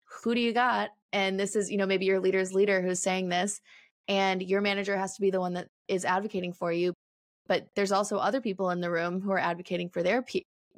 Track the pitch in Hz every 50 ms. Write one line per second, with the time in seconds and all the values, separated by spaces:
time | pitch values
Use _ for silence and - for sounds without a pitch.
0 | _ - - - - 226 240 240 233 233 214 240 247 - - 202 208 - - _
1 | _ _ - 202 190 190 190 190 202 196 - 214 196 - 208 202 196 190 190 185
2 | 190 190 190 190 185 185 185 190 185 185 190 190 208 202 196 185 180 185 180 -
3 | - 190 185 185 185 180 175 180 190 202 - - - - - - - _ _ _
4 | _ - 196 196 196 190 185 185 190 185 190 202 202 202 196 202 196 202 202 190
5 | 196 185 - - 196 196 185 185 180 180 180 180 - - _ _ _ - 196 185
6 | 185 180 180 190 208 214 - 185 180 175 175 - 180 170 170 170 175 180 175 -
7 | _ _ _ _ _ _ _ _ _ - 185 - - - _ 202 202 196 196 196
8 | 208 - 208 196 147 202 233 269 - 220 185 190 190 180 175 175 175 175 170 165
9 | 170 175 180 190 196 202 190 175 170 170 170 170 180 - 185 175 175 175 - 175
10 | 170 175 220 254 240 - - 185 - _ _ _ _ _ _